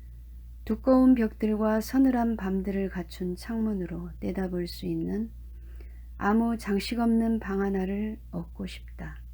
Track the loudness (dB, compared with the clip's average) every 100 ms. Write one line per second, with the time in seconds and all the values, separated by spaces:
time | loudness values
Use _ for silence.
0 | -16 -16 -16 -16 -16 -10 -4 0 4 8
1 | 8 8 4 2 0 2 2 2 2 4
2 | 6 6 2 0 0 0 0 0 -2 -4
3 | -8 -4 -4 -4 -4 -2 0 0 -2 -4
4 | -8 -6 -4 -2 -2 -2 -4 -6 -2 -2
5 | 0 -2 -4 -8 -14 -14 -14 -14 -14 -14
6 | -14 -2 2 4 4 0 0 0 0 2
7 | 4 4 4 0 0 0 0 0 0 -2
8 | -4 -6 -8 -8 -8 -8 -8 -10 -14 -12
9 | -10 -12 -14